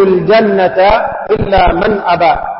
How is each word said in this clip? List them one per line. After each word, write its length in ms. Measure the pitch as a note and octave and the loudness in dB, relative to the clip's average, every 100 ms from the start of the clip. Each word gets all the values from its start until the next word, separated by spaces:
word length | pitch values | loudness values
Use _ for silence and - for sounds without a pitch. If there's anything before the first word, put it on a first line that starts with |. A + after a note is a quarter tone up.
| F#3+ | 2
الجنة 720 | F3+ D#3+ A3 G#3+ G3 F3+ F#3 G3 A3+ - - - | 2 2 2 2 0 0 2 2 2 -2 -6 -4
إلا 420 | G#3+ G3+ F#3+ F3+ | -4 0 2 2
من 260 | E3+ A3 G3+ | 0 -2 -2
أبى". 360 | F#3 E3 E3+ D3 - - | -2 0 0 0 -4 -12